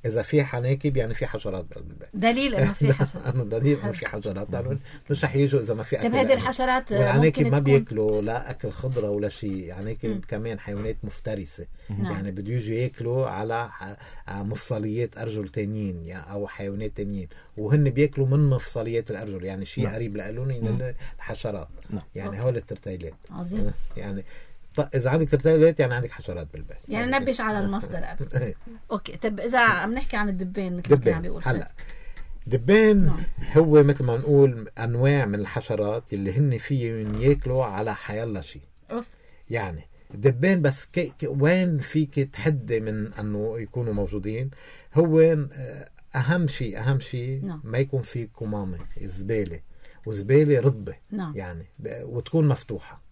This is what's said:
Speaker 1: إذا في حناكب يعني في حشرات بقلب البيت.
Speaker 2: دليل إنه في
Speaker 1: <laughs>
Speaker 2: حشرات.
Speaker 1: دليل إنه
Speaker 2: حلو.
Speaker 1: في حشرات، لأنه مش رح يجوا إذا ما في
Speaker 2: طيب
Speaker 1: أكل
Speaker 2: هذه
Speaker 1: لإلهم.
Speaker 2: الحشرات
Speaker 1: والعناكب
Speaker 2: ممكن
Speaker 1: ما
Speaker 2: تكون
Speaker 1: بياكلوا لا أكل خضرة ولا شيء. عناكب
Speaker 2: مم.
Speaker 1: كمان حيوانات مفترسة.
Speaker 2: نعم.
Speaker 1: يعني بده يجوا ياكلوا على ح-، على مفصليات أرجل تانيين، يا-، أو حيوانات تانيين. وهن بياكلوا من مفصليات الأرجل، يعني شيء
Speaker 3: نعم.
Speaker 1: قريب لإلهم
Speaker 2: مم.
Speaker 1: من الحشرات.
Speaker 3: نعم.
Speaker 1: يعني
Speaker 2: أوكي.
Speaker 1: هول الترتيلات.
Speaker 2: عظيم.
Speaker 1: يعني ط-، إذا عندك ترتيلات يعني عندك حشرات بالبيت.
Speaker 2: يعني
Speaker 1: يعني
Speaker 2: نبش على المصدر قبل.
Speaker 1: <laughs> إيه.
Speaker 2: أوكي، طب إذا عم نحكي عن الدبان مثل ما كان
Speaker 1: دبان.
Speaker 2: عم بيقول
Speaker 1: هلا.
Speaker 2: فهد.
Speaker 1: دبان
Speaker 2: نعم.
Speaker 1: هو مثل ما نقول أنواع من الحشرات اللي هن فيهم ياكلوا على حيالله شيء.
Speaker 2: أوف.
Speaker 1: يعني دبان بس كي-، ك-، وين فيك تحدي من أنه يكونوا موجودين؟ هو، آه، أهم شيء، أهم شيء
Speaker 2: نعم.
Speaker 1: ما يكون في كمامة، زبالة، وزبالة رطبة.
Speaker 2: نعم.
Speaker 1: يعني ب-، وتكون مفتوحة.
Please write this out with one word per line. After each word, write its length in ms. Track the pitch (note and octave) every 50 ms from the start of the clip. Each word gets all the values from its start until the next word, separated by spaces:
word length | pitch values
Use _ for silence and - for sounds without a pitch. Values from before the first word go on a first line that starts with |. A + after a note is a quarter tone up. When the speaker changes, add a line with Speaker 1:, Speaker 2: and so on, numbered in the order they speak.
| -
Speaker 1:
إذا 160 | A#2 A2 A#2
في 220 | G#2+ - - D3 C#3
حناكب 540 | C3+ - B2 A#2+ C3 C3+ C3+ - D3 C3+
يعني 160 | C3+ A#2 A2 A2+
في 120 | - G#2+
حشرات 400 | - - G#2+ - G#2 F#2 F#2 E2+ -
بقلب 200 | - - - D#2+
البيت. 180 | - - - - -
Speaker 2:
دليل 420 | G3+ F#3 A3+ A#3+ C4 C#4 C#4 A3+
إنه 180 | G3 - - G3+
في 200 | - D3 C#3 C3+
Speaker 1:
<laughs> 60 | -
Speaker 2:
حشرات. 360 | C#3 - - F3 - B2 A2+
Speaker 1:
دليل 380 | B2+ A#2+ G2+ A2 A2+ B2 C#3+ D3
إنه 100 | C3+ -
Speaker 2:
حلو. 100 | G#2 -
Speaker 1:
في 140 | E3+ -
حشرات، 440 | - - G#2+ G2+ G#2+ F#2 G2 G#2 G2+
لأنه 260 | F2+ F#2 - G#2 G#2+ - - - - - - -
مش 140 | C#3+ - -
رح 120 | C3+ -
يجوا 260 | C#3 C#3+ C3+ C3+ C#3
إذا 120 | A2+ G2+ A2+
ما 100 | A2 A2
في 120 | - -
Speaker 2:
طيب 100 | - -
Speaker 1:
أكل 100 | A#3 A#3+
Speaker 2:
هذه 80 | C4+ C4
Speaker 1:
لإلهم. 140 | A#3 C4+
Speaker 2:
الحشرات 540 | B3 - B3+ B3 - B3+ B3+ B3+ C4 B3+ -
Speaker 1:
والعناكب 520 | A3 G3+ - - A#2+ C#3 D3+ D#3+ D3 D#3 D3+
Speaker 2:
ممكن 80 | B2+
Speaker 1:
ما 80 | C3+ D3
Speaker 2:
تكون 140 | C#3 C#3 C#3
Speaker 1:
بياكلوا 480 | C3+ A2 - A2+ G#2+ G#2+ G#2+ G#2+ G#2+
لا 280 | - A2 A2+ B2 B2 A#2+
أكل 200 | B2+ - - A2+
خضرة 400 | F#2 - - C3 B2+ B2 G#2+ G#2
ولا 200 | G2+ G#2 G#2 G2+
شيء. 440 | - - - G#2 F#2+ F#2+ F2+ E2+ F2
عناكب 360 | F#2 G2 A2 A2+ - - A2+
Speaker 2:
مم. 120 | G#2+ F#2+ F2+
Speaker 1:
كمان 320 | - A#2 G#2 A2+ A#2 A2 G#2
حيوانات 380 | - - G#2 G2+ G#2+ A2 G#2+ - -
مفترسة. 600 | G#2 - - - A2 A2 G2+ F#2 D2+ - - - - - - - -
Speaker 2:
نعم. 220 | G#2 G2 G2+ F#2
Speaker 1:
يعني 200 | G#2 F#2+ F#2+ G2
بده 220 | F#2 G2 G2 G#2 A#2+
يجوا 220 | B2 G#2+ G#2+ A2+
ياكلوا 520 | A2+ B2 C3 - - A#2 A#2 B2 C3 C3
على 420 | B2 - F#2+ G#2+ A2+ A2+ A#2 A#2+ A2+
ح-، 260 | - - - G2 G#2 - - - - - -
على 160 | - F#2+ G2 G2+
مفصليات 760 | G#2 G#2 - - - B2 G#2+ G#2+ A2 G#2 A2+ A#2 A2+ -
أرجل 300 | A2+ A2+ A2+ G#2+ G#2+ G2+
تانيين، 560 | F#2+ - A2+ G#2 G2+ G#2+ G#2+ G#2 G2 F2+ E2+ E2
يا-، 280 | E2 F2+ F#2+ D#2 F2
أو 160 | G2+ G2+ G#2
حيوانات 440 | - - - G2+ G2 G2 G2+ G#2+ G#2 -
تانيين. 300 | - G2+ G2+ G#2 G2 F2+ D#2 - - - - -
وهن 320 | G#2 G#2+ G#2 C3+ D3+ D3 C#3
بياكلوا 380 | A#2 C3+ D3 C#3+ - C3+ C3+
من 220 | C3 C#3 D3 D3+ C#3+
مفصليات 640 | C3 A#2+ - - - A#2+ A2 A2+ A#2 A#2 A2 -
الأرجل، 320 | A2 F#2+ A2+ G#2 G2 F#2 F2
يعني 220 | F#2+ F#2+ F#2+ F#2+
شيء 180 | - - - A2+
Speaker 3:
نعم. 100 | G#2 -
Speaker 1:
قريب 240 | A2+ A#2 A2 G2+
لإلهم 300 | G#2 F#2 G#2 A2 A#2+ B2+
Speaker 2:
مم. 180 | C3+ C3 A#2+ A2+
Speaker 1:
من 280 | G#2+ A2+ B2 B2+ B2+ B2 - - - -
الحشرات. 500 | - - - A2+ - - A#2 G2+ F#2+ D2 - - - - -
Speaker 3:
نعم. 140 | G#2+ G2+ - - -
Speaker 1:
يعني 140 | - G2 G2
Speaker 2:
أوكي. 120 | G2+ G2+
Speaker 1:
هول 160 | A#2 B2+ B2+
الترتيلات. 560 | A#2 - - G#2+ - - G#2 F#2 F2 E2 D#2 - - - -
Speaker 2:
عظيم. 400 | F3 - F3 F3 F#3 G#3+ G#2 - - - - - -
Speaker 1:
يعني 260 | - G2+ G2+ G2 G2 - - - - - - - - - - -
ط-، 180 | - D3 - -
إذا 140 | C3+ A#2+ C3
عندك 200 | C3+ D#3+ D#3+ D3
ترتيلات 500 | D3+ C#3+ B2+ D#3+ D#3+ D#3 D#3 E3 D#3 -
يعني 140 | C#3 B2 B2
عندك 180 | A#2+ A#2+ A#2+
حشرات 360 | - - - - F2+ F2 D#2 D2 -
بالبيت. 240 | - - - - - - -
Speaker 2:
يعني 220 | G#3+ A3 A#3+ B3+
Speaker 1:
يعني 140 | C4+ C4+ B3+
Speaker 2:
نبش 160 | C4 B3 A#3+
على 180 | A#3 A3 G#3+ G#3
المصدر 380 | G3 G3 G3 F#3+ - - -
قبل. 280 | E3+ - - - - C#3+ - -
Speaker 1:
<laughs> 80 | B2+
إيه. 120 | B2 G#2+ F#2 - - A#3 A3+ A3+ - -
Speaker 2:
أوكي، 260 | A3+ G3 - - -
طب 220 | - - A3 G#3 G3
إذا 200 | - A#3 B3 B3+
عم 340 | A#3+ A3 G3+ F3+ E3 G#3 A#3
نحكي 240 | C4 C4 - -
عن 120 | G#3+ G#3 G#3
الدبان 480 | F#3+ F3+ F#3+ F3+ F#3 G3 F#3+ F3+ F3+
مثل 120 | F3 F3 -
ما 60 | D3
كان 40 | C3+
Speaker 1:
دبان. 140 | - A#2 F2
Speaker 2:
عم 80 | D#2+
بيقول 200 | E2 - - - -
Speaker 1:
هلا. 140 | B2+ B2 G2
Speaker 2:
فهد. 80 | - - - - - - - - - - - - - - - - -
Speaker 1:
دبان 580 | - A#2 B2 A#2 C3+ G3 A3 A3 G#3+ G#3+ G3 F#3
Speaker 2:
نعم. 180 | D3+ C3+ - - - - - E3 - -
Speaker 1:
هو 260 | D#3 E3 D#3 D3+ D3+ C#3+
مثل 200 | C#3+ C#3+ - B2+
ما 140 | B2 A#2
نقول 520 | A#2+ C3+ D3 C#3+ C#3 C#3 C3+ A#2+ A2+ G#2+ - - -
أنواع 460 | A#2 A#2 A#2+ A#2 B2+ C#3 C#3+ C#3+ B2+
من 100 | G#2 G2+
الحشرات 680 | G#2 G#2 - - B2 - - A#2 G#2 G#2 G#2 G#2+ A#2 - - A2
اللي 240 | G2+ G2 F#2+ F#2
هن 200 | B2+ D3 C#3+ B2+
فيهم 640 | A2 - - C#3+ C3 A#2+ A2+ A2+ A2 G#2+ G#2+ G#2+ A2
ياكلوا 420 | A#2+ C3+ C#3+ C#3+ - B2+ B2+ C3 B2+
على 300 | A2 F#2+ G2 G#2+ A2 G#2
حيالله 460 | - - - G#2 G#2+ A#2 A#2+ G#2 F#2+
شيء. 200 | D2+ - - D2 - - - - _ _
Speaker 2:
أوف. 140 | - A#3 A#3 - - _ _ - - - - -
Speaker 1:
يعني 320 | A2+ A#2 G#2 F#2 E2 D#2 D2 - - - - - -
دبان 480 | G2+ G#2+ C#3 B2 A#2+ D3 F#3+ G3 F3+
بس 240 | D3 C#3 C3+ - -
كي-، 280 | - - F3+ E3+ C3+ - -
ك-، 80 | D#3
وين 500 | - - C#3 C#3 D#3 F3+ F#3 F#3 F3+ D#3+
فيك 420 | C#3+ C3 - - D#3 D#3 C#3+ - D3
تحدي 600 | C3+ C3+ - - A2 D#3+ D#3 C3+ A2 G#2 A#2+ A2+
من 340 | A2 A2 G#2+ G#2+ G#2 A2 -
أنه 460 | - G#2+ G#2 G#2 G#2 G#2+ A2+ A2 A#2
يكونوا 340 | A2 G2+ - B2 A#2+ A2+ G#2
موجودين؟ 560 | G#2 G2+ F2+ G2 G#2 F2+ G#2 A2 A#2 C3 C3+ - - - - - - - - -
هو، 240 | D3 E3 E3 D#3 D#3+
آه، 680 | D#3+ E3 E3 D3+ C#3+ C3+ - C#3 C3 A#2+ - C#3 - - - - - - -
أهم 320 | C3+ B2 B2 E3+ F3+ E3+
شيء، 320 | C#3 - - - G#2+ F#2+ A2
أهم 200 | A2 C3 C#3 C3+
شيء 460 | C3+ - - B2 A#2+ B2+ C3 C3+ C#3
Speaker 2:
نعم. 160 | G3 E3 D3+ -
Speaker 1:
ما 140 | A2 A2+
يكون 240 | B2 C#3 C#3 - C3
في 260 | A2+ - - A#2+ A#2 A2 - -
كمامة، 380 | A#2 G#2+ G#2 G#2 G2 F#2 F2+ E2+ D#2+ - - -
زبالة، 580 | G#2 G2 F2 F#2 F#2+ G2+ A2+ A2 G2 E2+ E2 D#2+ - - - - - - - - -
وزبالة 540 | A2 A2 G2+ G2 G#2 C3+ C#3+ D#3 D3 D3 B2
رطبة. 340 | A#2 C#3 C3 A2 G2+ F#2 - - - -
Speaker 2:
نعم. 220 | G#3 G#3 F#3 D#3 D3
Speaker 1:
يعني 300 | G2 F#2+ F2+ F2 E2 E2 - _ -
ب-، 240 | G#2+ A2 G#2+ A#2+ B2+
وتكون 440 | B2 A#2+ A#2+ - - - E3 D#3
مفتوحة. 540 | D3 B2+ - - - A2+ F#2 - - - - - -